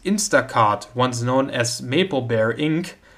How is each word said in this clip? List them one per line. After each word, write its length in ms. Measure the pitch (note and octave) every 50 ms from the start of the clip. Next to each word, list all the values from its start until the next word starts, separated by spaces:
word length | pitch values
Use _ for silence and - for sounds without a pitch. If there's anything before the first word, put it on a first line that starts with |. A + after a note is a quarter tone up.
| -
Instacart, 800 | F3+ G#3 G#3 - - - - B2 - - B2 A2 G#2 G#2 - - - -
once 260 | B2 B2 B2+ A#2+ A#2
known 300 | A#2+ B2 B2+ C3+ C3+ C#3
as 320 | B2+ B2+ A#2 A#2 - -
Maple 400 | C3 B2+ C3 E3 F#3 F#3 D3 C3
Bear 320 | A#2 A#2 A#2 A2 A2 A#2 A2
Inc, 400 | A#2 D3+ D#3 D#3 E3 F#3 - - _ _ _ -